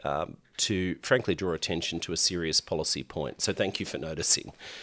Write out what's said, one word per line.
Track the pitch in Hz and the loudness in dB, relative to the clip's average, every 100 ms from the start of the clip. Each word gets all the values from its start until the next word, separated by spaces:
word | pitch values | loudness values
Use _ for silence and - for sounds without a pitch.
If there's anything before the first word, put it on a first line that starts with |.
um, | - 73 80 - _ - | -2 -2 -2 -8 _ -2
to | - 98 92 85 | 0 2 0 0
frankly | - 127 113 90 | 4 4 4 0
draw | 92 | 0
attention | 80 - 85 - 85 | 0 0 0 0 -2
to | - | -2
a | 82 | 0
serious | - 90 80 78 | 2 2 0 0
policy | - 82 76 71 | 0 0 0 -2
point. | 65 - 71 - | -4 -4 -4 -2
So | - | -2
thank | 95 98 - | 0 0 0
you | 95 | -4
for | - | -4
noticing. | 80 78 78 - - - - - | -4 0 4 2 2 -12 -14 -14